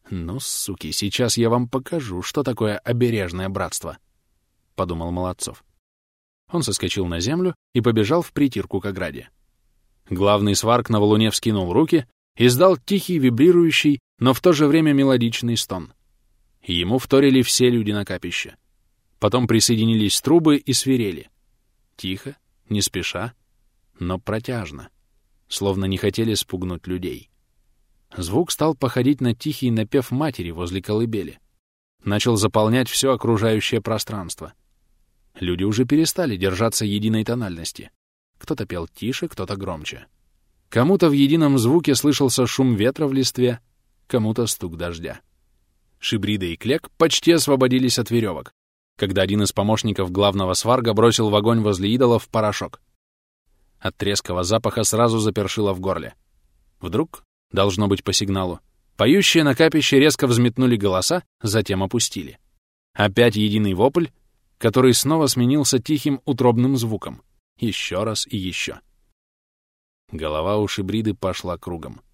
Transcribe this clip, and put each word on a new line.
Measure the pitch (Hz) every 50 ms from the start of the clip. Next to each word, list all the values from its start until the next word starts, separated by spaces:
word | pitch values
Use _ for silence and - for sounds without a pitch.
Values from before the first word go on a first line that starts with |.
| _ -
«Ну, | 98 87 82 82 92 -
суки, | - - - - - - 92 - - 78
сейчас | - - 101 98 - - 123 110 -
я | 120 117 113
вам | 120 123 123
покажу, | 120 - 131 131 - 175 165 131 104 90 90
что | 90 - - 147 135
такое | 139 113 - 110 107 104
обережное | - - - 120 120 123 120 113 104 95 87 87 92 92 98
братство», | 98 98 90 80 - - - 82 73 - _ _ _ _ _ _ _ _ _ _ _ _ _ _ -
подумал | - 95 87 85 82 82 85
Молодцов. | 87 90 90 92 90 - - - - - _ _ _ _ _ _ _ _ _ _ _ _ _ _ _ _ _ -
Он | - 170 127
соскочил | 113 95 - - 90 - 101 90
на | 85 82 85
землю | 87 120 156 180 185 180 165 _ _ _ -
и | 127
побежал | 110 120 110 110 104 107 156 175
в | 160 -
притирку | - - 147 131 - 104 92 - - 95
к | -
ограде. | 101 95 92 90 82 71 60 - - _ _ _ _ _ _ _ _ _ _ _ _ _ _ _ -
Главный | 92 90 98 101 104 101 101 104 98
сварк | - - 110 120 123 - -
на | 110 104
валуне | 104 104 107 107 110 110
вскинул | - - - 117 107 98 92 87 92
руки, | 131 160 156 170 156 123 _ _ _ _ _ _
издал | - 127 123 123 127 180 190 175
тихий | - - - 202 190 - 180 180 156
вибрирующий, | 131 127 117 113 151 180 175 175 170 160 147 - - 147 143 123 _ _ _
но | - 117 131 127
в | -
то | - 180 165
же | 139 156
время | 139 151 165 160 151 143
мелодичный | 139 139 135 131 117 117 117 113 - 123 117 117
стон. | 107 - - 95 92 76 - _ _ _ _ _ _ _ _ _ _ _ _ _ _ -
Ему | - 87 85 87 92 120 131
вторили | - - 135 135 143 139 127 127
все | 120 - - - 127 123
люди | 123 117 107 104
на | 104 104 101
капище. | - 95 87 - 87 - - - - - _ _ _ _ _ _ _ _ _ _ _ _ -
Потом | - 104 120 127 123
присоединились | 113 117 110 - - 117 110 110 113 113 110 104 98 - -
трубы | - 147 160 170 156 156 147
и | 143 - 135
свирели. | 123 - - 131 131 120 110 98 85 71 - _ _ _ _ _ _ _ _ _ _ _ _ _ _
Тихо, | - - 92 95 98 - - - _ _ _ _ _ _ -
не | 104 101
спеша, | 98 - - 92 82 - - 87 107 123 - _ _ _ _ _ _ _ _ _ _ _ _ -
но | 90 87 92 95
протяжно, | - - 104 110 - - 123 117 95 76 73 69 - - _ _ _ _ _ _ _ _ _ _ _
словно | - - - 98 98 92 98 95
не | 95 95
хотели | 90 - 101 - 113 113 113 104
спугнуть | - - - - 90 92 90 87 82 -
людей. | 90 92 92 90 82 62 55 - _ _ _ _ _ _ _ _ _ _ _ _ _ _ _ _ _ -
Звук | - 87 82 101 147 180 -
стал | - - 151 160 156
походить | - 135 120 - 127 123 135 147 123
на | 127 120 110
тихий | - - 156 147 - 131 123
напев | 113 110 107 - - 139 123 -
матери | 123 131 156 151 123 - 87 85
возле | 82 85 90 85 92 95
колыбели. | - - 104 110 117 113 110 101 85 73 - _ _ _ _ _ _ _ _ _ _ _ _ _ -
Начал | 101 101 107 - 123 117
заполнять | 101 107 107 - 110 107 107 117 131 123 -
все | - - 131 135
окружающее | 127 110 - 113 113 101 110 113 110 107 - - - 113
пространство. | - 110 110 104 - - 107 101 90 82 - - 80 - _ _ _ _ _ _ _ _ _ _ _ _ _ _ _ _ _ -
Люди | 92 87 87 87 95
уже | 104 107 113 127
перестали | 123 143 156 165 - - 185 175 131 104
держаться | 87 95 95 92 92 113 113 - - 113
единой | 104 101 104 104 110 110 107 104
тональности. | - 117 123 117 95 85 82 82 - - - - - _ _ _ _ _ _ _ _ _
Кто-то | _ - - 151 - 104
пел | - - 87 85
тише, | - _ - 98 117 135 - 170
кто-то | - - - 95 85 104
громче. | 95 98 95 85 76 73 - - 65 - _ _ _ _ _ _ _ _ _ _ _ _ -
Кому-то | - 113 127 170 196 185 180 156
в | 143
едином | 143 139 139 156 160 151 143 139
звуке | 131 110 120 151 175 - 147 135
слышался | - - 147 131 - 143 123 - - 123
шум | 110 - - 131 127 113
ветра | 98 107 127 135 - 156
в | 139 135
листве, | 135 127 - - 123 123 123 117 - _ _ _ _ _ _ _ _ _
кому-то | - - 120 107 110 107 123 117
стук | 104 - - 98 85 82
дождя. | 80 87 87 85 80 82 71 - - _ _ _ _ _ _ _ _ _ _ _ _ _ _ _ -
Шибрида | - - 123 101 98 101 104 98 95
и | 85 82
Клек | - - 110 143 165 - - _
почти | - 127 127 - - - 165
освободились | 170 156 - 147 139 127 131 123 127 127 131 120 - 123
от | 113 -
веревок, | 113 120 110 98 85 69 64 - _ _ _ _ _ _ _ _ _
когда | - - 95 95 98
один | 95 95 101 104
из | 101 95
помощников | - - 101 107 110 107 - 107 95 - 95 90
главного | 87 98 101 101 92 98 95 92 90
сварга | - - 110 123 127 117 117 101
бросил | 110 113 117 107 - 113 104
в | 104
огонь | 104 101 113 117 113
возле | 107 104 98 90 98 104
идолов | 120 127 131 120 117 107 - -
порошок. | - 113 107 104 101 - 104 - - _ _ _ _ _ _ _ _ _ _ _ _ _ _ _ _ _ _ _ _ _
От | - 95 - -
резкого | - 101 101 - - - 90 90 90
запаха | 85 110 113 - 107 - 117 104
сразу | - 113 110 120 117 113 113
запершило | 107 110 98 107 98 95 - 113 104 98 95
в | 92
горле. | 92 98 90 85 69 - - _ _ _ _ _ _ _ _ _ _ _ _ -
Вдруг, | 92 87 87 123 165 - - - _ _ _ _ _ -
должно | - 98 98 104 95 104 104
быть | 98 98 - -
по | 104 92
сигналу, | - 101 101 98 95 92 90 82 - _ _ _ _ _ _ _
поющие | - 101 120 165 202 185 - - 165 151
на | 143 127
капище | - 160 160 160 156 135 - 143 135
резко | 143 151 135 - 147
взметнули | 123 120 117 123 120 117 127 131 127 120
голоса, | 101 98 101 92 92 - - 165 180 - _ _ -
затем | - 104 104 113 101 - 98 95 98
опустили. | 92 - 120 - - - 95 78 64 - _ _ _ _ _ _ _ _ _ _ _ -
Опять | - 104 104 98 117 120 120 104
единый | 107 104 104 104 107 104 98 92
вопль, | 87 113 139 - 175 165 - _ _ _ _ _ _ _ _ _
который | - - 113 101 131 127 127 117
снова | - - 139 160 160 151
сменился | 127 - 127 120 123 139 151 135 - 139 123
тихим | - - 156 139 - 151 139 - -
утробным | - 127 117 123 123 117 117 123 135 139
звуком. | 123 117 113 107 95 - 76 64 - _ _ _ _ _ _ _ -
Еще | 123 107 - - - - 87 92 110
раз | 113 107 - -
и | - -
еще. | 101 92 92 85 - - - - - _ _ _ _ _ _ _ _ _ _ _ _ _ _ _ _ _ _ _ _ _ _ _ _ _ -
Голова | - 78 76 76 76 78 82 95 104
у | 107 104
Шибриды | 98 - - 98 95 101 113 110 107 95
пошла | - - 92 87 - - 90 85
кругом. | 85 - 92 87 82 73 64 57 - _ _